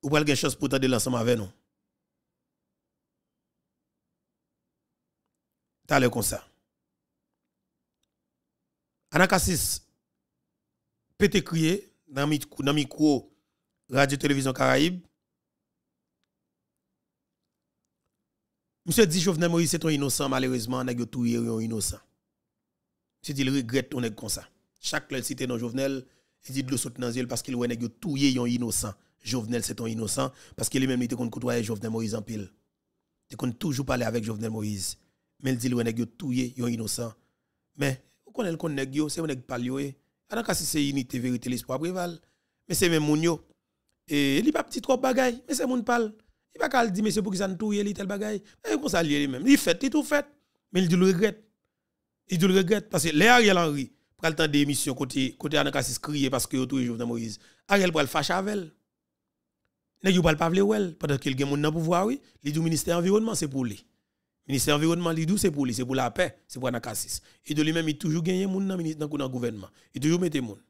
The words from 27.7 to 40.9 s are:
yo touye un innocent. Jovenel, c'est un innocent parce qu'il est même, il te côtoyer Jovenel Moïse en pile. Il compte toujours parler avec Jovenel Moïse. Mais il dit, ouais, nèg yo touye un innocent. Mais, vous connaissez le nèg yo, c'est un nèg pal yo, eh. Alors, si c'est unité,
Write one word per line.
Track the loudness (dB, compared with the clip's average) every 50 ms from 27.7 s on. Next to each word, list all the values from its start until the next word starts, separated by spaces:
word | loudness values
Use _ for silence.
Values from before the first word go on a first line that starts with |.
| -4 -4
yo | -6 -8
touye | -8 _ -6 -4 0 4 4 4 4 4
un | 2
innocent. | 0 0 0 -2 -2 -2 -2 -4 -4 -10 _ _ _ _ _
Jovenel, | _ -4 -4 -4 -4 -2 -4 -4
c'est | -2 -4 -6 -6
un | -6
innocent | -6 -4 -4 -4 -4 -2 -2 -2 -4 -6 -12 -20 -20 -8
parce | -6 -6 -2
qu'il | 0 0
est | 2 2
même, | 2 0
il | 0
te | -2 -2
côtoyer | -4 -4 -6 -6 -4 -2 -2 0 0
Jovenel | -2 -2 -4 -6 -4 -4
Moïse | -4 -4 -4 -4 -4
en | -6
pile. | -8 -8 -10 -10 -10 -12 _ _ _ _ _ _ _ _ _ _ _ _ _ _ _ _
Il | -10
compte | -4 -4 -4 -4
toujours | -4 -4 -4 -2 -2 -2
parler | -2 0 0 0
avec | -2 -2 -2 -4
Jovenel | -4 -6 -6 -6 -6
Moïse. | -6 -4 -4 -4 -4 -4 -6 -8 -10 _ _ _ _ _ _ _ _ _
Mais | -2 -2
il | -2 0
dit, | 0 -2
ouais, | 0 0 0
nèg | 0 -2 -2
yo | -4
touye | -6 _ _ -6 -4 -2 -2 -2 -4 -4 -4
un | -4 -4
innocent. | -2 -4 -4 -6 -6 -6 -6 -8 -10 _ _ _ _ _ _ _ _ _ _ _ _
Mais, | -4 -4 -4 -4 -4 _ _ _ _ _
vous | -12
connaissez | -6 -4 -4 -4 -4 -4
le | -4 -4
nèg | -2 -4 -4 -4 -2
yo, | -2 -2 -2
c'est | -2 -4
un | -4
nèg | -4 -4 -6
pal | -8 -8 -6 -4 -4
yo, | -4 -4 -4
eh. | -6 -8 -10 _ _ _ _ _ _ _
Alors, | -6 -6 -2 -2 -2
si | -2 -2
c'est | -2 0 0 0
unité, | 0